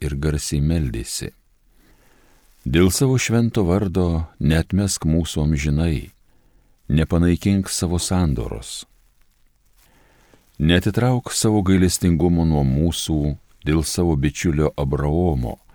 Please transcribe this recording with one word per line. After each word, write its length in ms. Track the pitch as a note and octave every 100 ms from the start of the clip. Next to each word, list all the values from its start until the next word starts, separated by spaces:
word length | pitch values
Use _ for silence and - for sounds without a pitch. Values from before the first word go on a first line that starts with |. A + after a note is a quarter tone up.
ir 140 | D2 C#2
garsiai 400 | D2+ D2 - D2
meldėsi: 720 | D2 E2+ C2+ A1+ - - - - _ _ _ _ _ _ _ _ _ _ _ _ B1
Dėl 240 | D#2 F#2
savo 240 | - C3+
švento 480 | B2+ - A2+ A#2 A#2
vardo 600 | F2 F#2+ G2 F2+ F2 E2 D#2+ -
neatmesk 680 | C#2+ D#2+ - F#2 G2 - D#2+
mūsų 400 | E2 D#2+ D#2+ D2+
amžinai, 640 | D2+ D2+ D2 E2 C#2+ - _ _ _ _ _ _ _ -
nepanaikink 840 | D2 D#2+ E2+ F2 F2 G2+ G2 F#2
savo 320 | - F2 F2
sandoros. 800 | - F#2 E2+ A#1+ A1+ A1 - - - _ _ _ _ _ _ _ _ _ _ _ _ _ _ _ _ -
Neatitrauk 720 | D#2 F2 A2+ G#2+ B2 B2 -
savo 320 | - A2 G#2+
gailestingumo 800 | F#2 F#2+ F#2 - F#2 D#2+ F2 E2+
nuo 240 | E2 D2+ C2+
mūsų 680 | C2+ E2 - - D#2 D2 C#2 _ _
dėl 240 | D2 D#2+ D2+
savo 320 | - F2 D2
bičiulio 560 | D2 - F2+ D2+ D2+
Abraomo, 840 | - C#2 C#2 D2 D#2+ F2+ C2+ A#1 - _